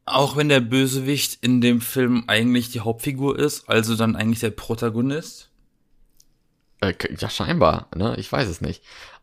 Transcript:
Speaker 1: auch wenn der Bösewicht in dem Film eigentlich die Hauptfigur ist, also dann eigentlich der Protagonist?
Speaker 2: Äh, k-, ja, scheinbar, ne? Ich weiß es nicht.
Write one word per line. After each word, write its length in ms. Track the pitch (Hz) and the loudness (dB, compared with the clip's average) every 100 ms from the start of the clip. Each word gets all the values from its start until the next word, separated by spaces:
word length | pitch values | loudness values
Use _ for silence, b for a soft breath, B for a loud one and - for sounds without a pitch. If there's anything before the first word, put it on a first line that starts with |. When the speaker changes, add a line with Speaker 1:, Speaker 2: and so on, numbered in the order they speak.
| - | -2
Speaker 1:
auch 300 | 131 139 143 | 2 2 2
wenn 140 | 147 | 4
der 100 | 135 | 4
Bösewicht 800 | 113 135 135 135 131 139 - - | 4 2 2 0 -2 -2 -2 -2
in 200 | 123 123 | 2 4
dem 180 | 120 120 | 4 2
Film 460 | 117 131 123 123 117 | 0 0 2 2 0
eigentlich 440 | 107 123 123 113 | 2 2 2 0
die 100 | 117 | -4
Hauptfigur 580 | 113 113 147 131 139 123 | -4 -4 -4 -2 -2 0
ist, 300 | 147 - - | -2 -2 -2
also 260 | 110 110 113 | 0 2 2
dann 220 | 113 - | 0 2
eigentlich 240 | 110 113 | 0 0
der 100 | 110 | -2
Protagonist? 1000 | - - 113 117 113 135 151 180 - - _ _ _ _ _ _ _ _ _ _ _ _ - | -6 -6 -4 -2 -2 -2 -4 -10 -18 -20 _ _ _ _ _ _ _ _ _ _ _ _ -4
Speaker 2:
Äh, 100 | 98 | -4
k-, 160 | - - - | -2 -6 -6
ja, 120 | - | -6
scheinbar, 580 | - - 170 80 87 - - | -4 -2 4 4 4 -2 -4
ne? 200 | 113 - | -4 -4
Ich 120 | - | -4
weiß 200 | 143 107 | -2 -2
es 100 | 82 | -4
nicht. 240 | - - B B B B | -6 -8 B B B B